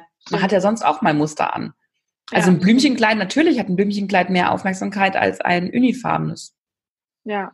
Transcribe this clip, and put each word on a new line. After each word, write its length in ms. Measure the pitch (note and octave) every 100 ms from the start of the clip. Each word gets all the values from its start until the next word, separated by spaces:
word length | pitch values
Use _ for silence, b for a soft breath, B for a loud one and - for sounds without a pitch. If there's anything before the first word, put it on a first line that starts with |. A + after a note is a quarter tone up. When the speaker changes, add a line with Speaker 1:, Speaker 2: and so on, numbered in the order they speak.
| - _ -
Speaker 1:
man 100 | G3
Speaker 2:
Stimmt. 40 |
Speaker 1:
hat 80 | G3
ja 100 | G3+
sonst 220 | G3 A3+
auch 180 | - -
mal 120 | E3
Muster 420 | D3+ D3+ - - -
an. 180 | - - _ _ _ _ -
Also 160 | F#3+ F3
Speaker 2:
Ja, 40 | E3
Speaker 1:
ein 40 |
Blümchenkleid, 580 | F#3 A#3+ C#4 A#3+ A3 A3
natürlich 420 | F#3+ C#4 E4+ B3
hat 100 | F#3+
ein 60 | F3+
Blümchenkleid 540 | G3+ G#3 G3 G3 F3+
mehr 220 | F#3 F#3
Aufmerksamkeit 640 | F#3 F#3+ F#3 G3 G3 G3 F#3+
als 260 | G#3 F#3+
ein 280 | - F3 F3+
uniformes. 840 | A#3+ B3+ - D#3+ D#3+ D#3+ - - _ _ _ _ _ _ _
Speaker 2:
Ja, 280 | G#3+ G#3 F#3+